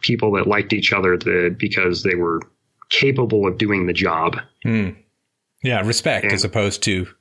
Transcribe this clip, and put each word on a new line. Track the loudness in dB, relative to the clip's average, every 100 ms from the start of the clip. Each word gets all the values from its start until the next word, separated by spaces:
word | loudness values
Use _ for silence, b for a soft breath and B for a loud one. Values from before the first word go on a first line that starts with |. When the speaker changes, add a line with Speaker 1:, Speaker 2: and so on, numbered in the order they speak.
Speaker 1:
people | -2 0 0
that | 0 2
liked | 0 0
each | 0 0
other | 2 2 0
that, | 0 0 0 0
because | -4 0 0 0
they | 0
were | 0 0 -2 -6 _ _ _ -4
capable | 0 2 2 2 2 2
of | 0
doing | 0 0 0
the |
job. | 0 0 0 -2 -4 -10 -6
Speaker 2:
Hmm. | -2 0 -2 -6 _ _ _ _ _ _
Yeah, | -2 0
respect | 0 0 0 0
Speaker 1:
And | 0
Speaker 2:
as | 0
opposed | 0 0 0 0
to | -2 -2 -4 -10